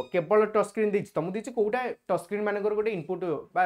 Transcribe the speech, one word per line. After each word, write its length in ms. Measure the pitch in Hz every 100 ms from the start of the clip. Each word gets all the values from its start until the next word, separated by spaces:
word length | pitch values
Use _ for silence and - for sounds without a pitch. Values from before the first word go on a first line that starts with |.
| 127
କେବଳ 380 | 175 156 214 214
ଟଚ୍ 220 | 214 202
ସ୍କ୍ରିନ୍ 240 | 220 214
ଦେଇଛି, 200 | 196 147
ତମକୁ 180 | 160 170
ଦେଇଛି 200 | 214 247
କୋଉଟା 300 | 240 208 247 240 -
ଟଚ୍ 180 | - 170
ସ୍କ୍ରିନ୍ 220 | 170 208
ମାନଙ୍କର 300 | 208 202 208 214
ଗୋଟେ 160 | 214
ଇନପୁଟ୍ 340 | 196 165 180 180 143 -
ବା 140 | 180